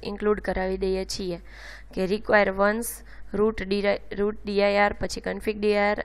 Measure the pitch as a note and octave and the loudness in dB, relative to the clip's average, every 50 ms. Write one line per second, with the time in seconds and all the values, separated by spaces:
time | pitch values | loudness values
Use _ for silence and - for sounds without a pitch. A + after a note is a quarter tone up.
0 | - A3+ G#3 G3+ G3+ G#3 G#3 G3 - - F#3 F#3+ F#3 F#3 F#3+ F#3+ G3 F#3+ F#3+ F#3+ | -6 -8 -6 0 2 2 2 2 0 -2 -2 0 0 -2 -2 0 0 0 0 -2
1 | F#3+ F#3+ - - G3+ F3+ E3+ E3+ - - - - - - - - - - - F#3 | -2 -4 -6 -6 -4 -6 -6 -6 -10 -14 -18 -16 -16 -16 -16 -16 -14 -8 -4 -2
2 | F#3 F3+ G3 G#3 G#3 - G#3+ G#3 G3+ F#3+ F#3+ F#3+ G3+ G3+ G#3 A3+ A#3 - - - | 0 0 0 -2 2 4 4 6 6 4 2 2 2 2 2 2 -2 -6 -8 -10
3 | - - - - - - - G3 G#3 A3 A3 A3 F#3+ F#3+ G3+ G3+ G3 G3+ G3+ - | -12 -14 -14 -12 -10 -6 0 2 2 2 2 0 -2 -2 0 2 2 2 2 0
4 | - - G#3+ F#3+ G3+ G#3 G#3+ - - G#3+ G3+ G3 G3+ G3+ G3+ G3+ G#3 G#3 G#3 - | -2 -6 -4 -2 0 0 -2 -2 -4 -2 2 2 4 4 6 4 4 4 2 0
5 | - F#3 - - - F#3 F#3 G3 - A3 G#3+ G#3 G#3 G#3 G#3 G#3 G3+ G#3 G#3 G#3 | -4 -4 -4 -4 -4 -4 -6 -4 -2 -4 -2 0 2 2 4 4 4 2 2 0